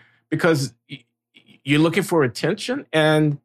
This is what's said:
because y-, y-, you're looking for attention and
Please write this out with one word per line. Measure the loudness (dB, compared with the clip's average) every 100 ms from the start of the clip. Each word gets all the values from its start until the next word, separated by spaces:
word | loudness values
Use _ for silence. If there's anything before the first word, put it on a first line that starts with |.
| -12 _ _
because | 0 2 0 -2 -10 -20
y-, | -20 _ _ _ _
y-, | _ _
you're | -2 2
looking | 2 0
for | 0 0
attention | 0 -2 -4 -4 -6 -8 -4
and | 0 2 2 2 -2